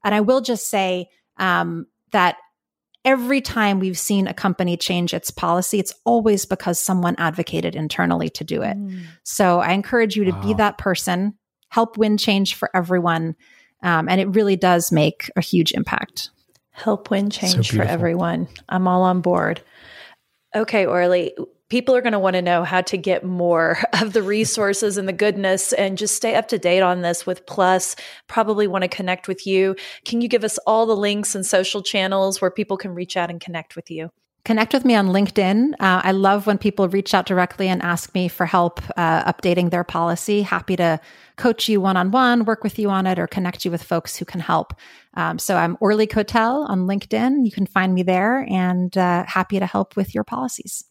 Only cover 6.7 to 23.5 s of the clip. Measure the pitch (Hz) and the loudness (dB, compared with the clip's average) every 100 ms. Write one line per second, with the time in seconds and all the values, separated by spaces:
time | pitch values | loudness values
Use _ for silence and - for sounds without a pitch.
6.7 | 175 - 185 175 - 170 165 165 165 175 | -2 0 0 0 0 -2 -2 -4 -2 -4
7.7 | 170 156 - 180 170 165 - 156 165 - | -4 -6 -2 0 0 -2 -6 -6 -4 -4
8.7 | 202 196 185 165 165 - - 190 175 175 | -6 -8 -10 -14 -18 -12 0 2 4 2
9.7 | 190 196 247 220 208 196 190 196 214 214 | 0 0 0 0 2 0 0 -2 2 2
10.7 | 202 - 180 - 180 202 - _ _ _ | 0 -2 -2 -2 -2 -2 -4 _ _ _
11.7 | - 226 220 214 208 - 196 190 - - | 0 0 2 2 2 2 2 0 -2 -2
12.7 | 185 175 180 170 165 165 160 _ _ _ | -2 0 0 2 0 -2 -8 _ _ _
13.7 | _ 180 165 170 185 196 196 208 190 185 | _ 0 0 2 0 2 2 2 4 4
14.7 | 175 170 165 156 - - - 170 180 160 | 4 4 4 2 0 -6 -4 0 2 2
15.7 | - - - - - - _ _ _ _ | 0 -2 -4 -6 -12 -14 _ _ _ _
16.7 | - - 202 - 196 202 - 185 180 110 | -8 -4 -4 -2 -2 -2 -4 -2 0 0
17.7 | 107 - 170 170 170 170 170 175 - - | 0 0 0 0 0 -2 -2 -6 -10 -6
18.7 | 185 185 180 185 180 175 180 160 170 - | -2 2 4 4 2 2 2 0 -4 -10
19.7 | - - - - - _ _ _ 214 220 | -20 -20 -20 -20 -20 _ _ _ -4 0
20.7 | 220 185 180 180 180 165 - 139 _ _ | 0 2 2 4 2 0 -6 -12 _ _
21.7 | 240 254 254 247 214 190 185 180 175 170 | -2 2 2 2 0 2 0 2 0 2
22.7 | 185 185 196 180 185 185 180 175 | -2 -2 -4 0 -2 -2 -2 2